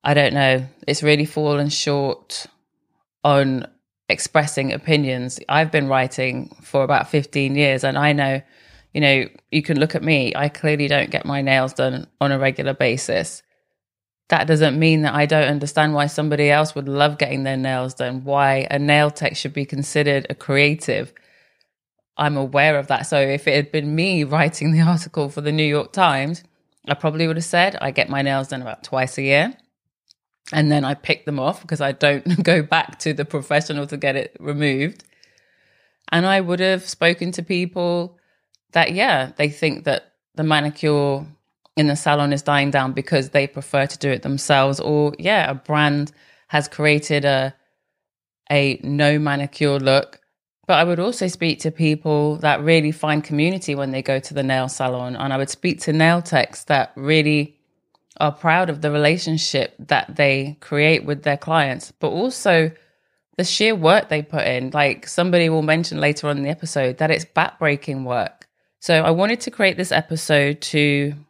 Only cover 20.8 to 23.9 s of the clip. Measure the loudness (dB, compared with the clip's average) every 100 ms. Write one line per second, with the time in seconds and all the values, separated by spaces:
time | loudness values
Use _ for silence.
20.8 | -2 -4 -6 _ _ _ _ _ _ _
21.8 | _ _ _ -4 -2 -2 0 2 4 2
22.8 | 0 -2 0 0 0 0 2 0 0 -4
23.8 | -2